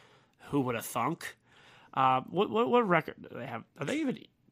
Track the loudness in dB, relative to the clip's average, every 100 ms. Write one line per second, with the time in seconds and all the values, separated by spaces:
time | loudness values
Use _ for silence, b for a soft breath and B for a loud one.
0 | b b b b -2 0 0 -2 -4 -2
1 | -2 -2 -10 -14 b b b b b 2
2 | 2 2 0 -2 0 2 4 4 6 4
3 | 2 -8 -12 -12 -8 -10 -10 -8 -4 -2
4 | -2 -4 -8 _ _